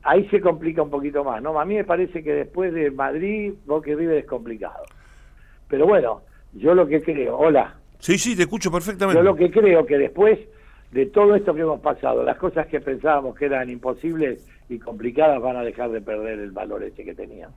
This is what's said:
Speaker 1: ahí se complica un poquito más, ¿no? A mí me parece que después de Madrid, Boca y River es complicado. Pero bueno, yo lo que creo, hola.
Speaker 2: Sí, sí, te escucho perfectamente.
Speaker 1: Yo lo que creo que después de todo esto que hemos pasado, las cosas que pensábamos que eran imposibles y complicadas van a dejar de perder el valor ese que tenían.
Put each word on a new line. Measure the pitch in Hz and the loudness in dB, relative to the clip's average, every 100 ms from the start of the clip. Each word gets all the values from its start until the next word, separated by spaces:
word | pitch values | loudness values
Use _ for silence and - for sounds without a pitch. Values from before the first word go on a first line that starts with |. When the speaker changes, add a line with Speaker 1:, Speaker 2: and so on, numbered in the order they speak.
Speaker 1:
ahí | 147 175 202 | 2 2 2
se | 202 | 0
complica | 180 160 165 160 | 0 0 -4 -2
un | 147 | -2
poquito | 143 143 143 | -4 -4 -4
más, | 139 113 | -4 -6
¿no? | 143 156 | -4 -4
A | |
mí | 170 208 | -2 -4
me | |
parece | 196 175 180 170 | -2 -2 -2 -6
que | 151 | -4
después | 147 139 175 185 | -4 -4 -4 -4
de | 165 147 | -2 -4
Madrid, | 135 135 151 190 214 208 202 | -2 -6 -4 -4 -4 -6 -10
Boca | 139 151 147 | -6 -4 -4
y | |
River | 151 165 151 | -4 -2 -2
es | 135 | -2
complicado. | 123 117 110 92 - - - _ - - - - - - | -10 -10 -12 -12 -14 -20 -20 _ -20 -20 -20 -20 -20 -6
Pero | 139 165 | 2 4
bueno, | 196 120 107 - - - | 4 2 -4 -12 -20 -20
yo | 101 135 | -2 4
lo | 185 151 | 6 4
que | 151 | 2
creo, | 165 147 120 123 | 0 -4 -4 2
hola. | 160 139 101 - - - | 4 4 2 -6 -20 -10
Speaker 2:
Sí, | - 196 | 0 0
sí, | 240 190 | 0 0
te | |
escucho | 170 208 180 | 0 0 -2
perfectamente. | 170 175 190 196 170 | -2 -4 -2 2 6
Speaker 1:
Yo | |
lo | 190 156 | 4 4
que | 175 | 2
creo | 220 208 165 135 | 4 6 6 4
que | 143 | 2
después | 135 - 214 214 - - - - - | 0 4 4 4 -2 -20 -20 -20 -6
de | 127 131 | -2 0
todo | 208 208 | 4 6
esto | 202 202 | 4 2
que | 156 | 0
hemos | 160 147 | -2 0
pasado, | 151 135 131 120 | -2 -2 -2 0
las | 123 - | 0 -2
cosas | 180 165 151 | -4 -4 -4
que | 147 | -6
pensábamos | 139 127 156 147 131 120 | -6 -2 0 0 -2 -4
que | 143 | -2
eran | 131 127 | -2 -4
imposibles | 123 127 123 165 160 143 113 - _ - | -6 -6 -6 -6 -2 -4 -4 -14 _ -14
y | 117 | -12
complicadas | - 107 120 123 156 135 | -12 -8 -6 2 4 2
van | 127 123 | -2 -4
a | |
dejar | 117 120 120 | -8 -6 -6
de | 113 | -6
perder | 101 107 110 107 | -6 -8 -8 -8
el | 101 | -10
valor | 95 104 104 | -12 -10 -10
ese | 101 - | -10 -12
que | - | -16
tenían. | - 101 107 - | -14 -16 -16 -20